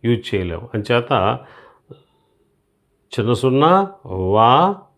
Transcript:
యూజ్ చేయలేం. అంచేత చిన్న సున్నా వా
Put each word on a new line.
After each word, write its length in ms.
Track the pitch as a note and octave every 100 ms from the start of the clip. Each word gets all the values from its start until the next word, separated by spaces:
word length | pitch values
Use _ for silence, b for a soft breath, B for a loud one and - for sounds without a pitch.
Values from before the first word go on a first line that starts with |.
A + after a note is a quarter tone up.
యూజ్ 300 | A2+ A#2+ -
చేయలేం. 340 | G#2 F2+ E2+ -
అంచేత 640 | A2 G#2 A#2+ A#2+ B2+ F#2+ B2 B B B B _ - _ _ _ _ _ _ _ _ _ _ _
చిన్న 200 | - A2
సున్నా 600 | A#2+ C3 C3+ D3+ F#3 G3 - -
వా 680 | F#2+ F#2 G#2 A2+ C3+ F3+ G3 -